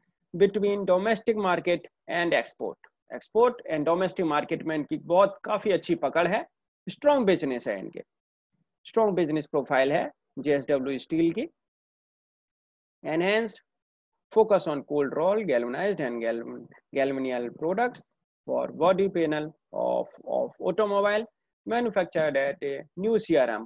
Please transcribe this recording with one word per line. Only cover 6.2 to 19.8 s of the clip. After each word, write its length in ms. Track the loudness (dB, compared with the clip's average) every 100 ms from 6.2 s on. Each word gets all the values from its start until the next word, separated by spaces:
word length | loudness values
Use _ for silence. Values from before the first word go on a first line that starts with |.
| 2
है, 180 | 0 -4 _ _ _ -16
स्ट्रॉन्ग 380 | -2 2 4 4
बिजनेस 420 | 2 0 -4 -4
है 120 | -6
इनके, 240 | -8 -14 -18 _ _ _ _ _ _ _ -6
स्ट्रॉन्ग 280 | 0 2 2
बिजनेस 300 | 0 0 -2
प्रोफाइल 400 | -2 0 2 2
है 180 | 2 -2 -8 _ -6
जेएसडब्ल्यू 580 | 0 0 2 0 0 -6
स्टील 320 | -4 0 0
की। 160 | 0 -6 _ _ _ _ _ _ _ _ _ _ _ _ _ _ _
Enhanced 580 | -6 -2 2 2 0 -8 _ _ _ _ _ _ _
focus 340 | 2 4 4 2
on 140 | -4
cold 300 | -2 0 0 0
roll, 280 | 0 0
galvanized 560 | 2 0 0 -2 -2 -2
and 220 | -4 -4
galvan-, 460 | -4 -4 -6 -12 -16 -20 _ -2
galvanial 540 | 0 0 -4 -4 -6 -6
products 520 | -4 0 -2 -4 -20 _ _ _ -6
for 200 | -4 -4
body 400 | 0 2 4 2
panel 460 | 0 0 -2 -6 -12 _
of, 360 | -4